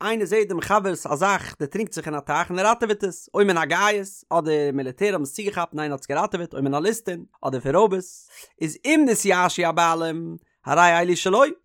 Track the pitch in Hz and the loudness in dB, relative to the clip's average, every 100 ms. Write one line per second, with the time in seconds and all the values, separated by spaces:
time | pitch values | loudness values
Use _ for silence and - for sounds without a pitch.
0 | 202 226 180 214 208 170 - 208 196 165 | -4 -2 0 0 0 -2 0 0 0 -4
1 | - 143 190 190 - - 143 196 220 - | -4 -2 0 0 -4 -10 -8 -6 -6 -8
2 | 160 151 143 147 170 180 208 233 226 208 | -8 -8 -4 -4 -2 0 2 2 0 -2
3 | 196 - - - 202 175 151 170 208 208 | -4 -8 -4 0 2 2 0 0 2 0
4 | 196 - - 170 156 151 143 135 131 127 | -4 -14 -2 -2 2 0 0 -2 -4 -2
5 | 208 185 139 - 202 190 170 151 151 139 | -2 -2 -4 -6 -6 -4 -6 -6 -6 -6
6 | - 143 208 180 170 135 139 143 180 226 | -4 -2 -2 -4 -6 -4 -2 0 0 -2
7 | - 170 175 - 135 131 135 165 220 185 | -4 -10 -12 -10 -6 -4 2 4 4 2
8 | 180 - - - - - 160 - 277 311 | -6 -16 -20 -20 -20 -8 -8 -4 2 4
9 | 277 214 196 180 180 - 165 160 170 165 | 4 2 2 2 2 0 0 2 2 2
10 | 165 160 165 165 _ _ - 151 175 170 | -2 -6 -10 -14 _ _ 0 4 6 6
11 | 175 170 190 214 294 - | 2 0 2 4 4 0